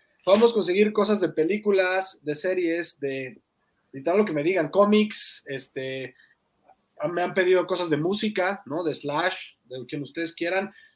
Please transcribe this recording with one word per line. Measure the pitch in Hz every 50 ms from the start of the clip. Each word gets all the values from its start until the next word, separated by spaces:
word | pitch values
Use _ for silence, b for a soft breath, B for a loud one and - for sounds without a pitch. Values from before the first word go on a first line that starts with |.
| _ _ _ _ _
Podemos | 180 196 214 233 233
conseguir | 233 214 175 170 180 202 208 214
cosas | 214 214 202 208 208 185
de | 180 156
películas, | 151 160 156 170 208 214 208 208 196 190 185 180 185 190 190 - - -
de | - 151 147
series, | 147 - 185 185 185 175 165 165 170 165 - - -
de, | 143 139 135 135 131 127 - - _ _ _ _ _ _ _ _ _ _
de | - 135
todo | 135 165 180 208
lo | 208
que | 190 156
me | 147
digan, | 147 175 190 180 156 147
cómics, | - 190 208 208 214 214 214 214 - - - - - - -
este, | - 139 131 - - - 135 131 131 131 135 131 127 b b b b b b _ _ _ _ _ _ _ _ _ _ _ - 147 160
me | 175 170
han | 180 175
pedido | 151 190 185 180 185 180 170
cosas | 170 190 170 180 165
de | 147
música, | 143 156 180 202 208 226 208 214 185 180 190 202 - -
¿no? | - 143 175 180
De | 151 127
Slash, | - - 143 143 160 175 185 - - - - - _ _
de | - 127 131 123
quien | - 156 147
ustedes | 139 127 - 170 170 160 -
quieran. | - 170 170 180 190 202 202 b b b b b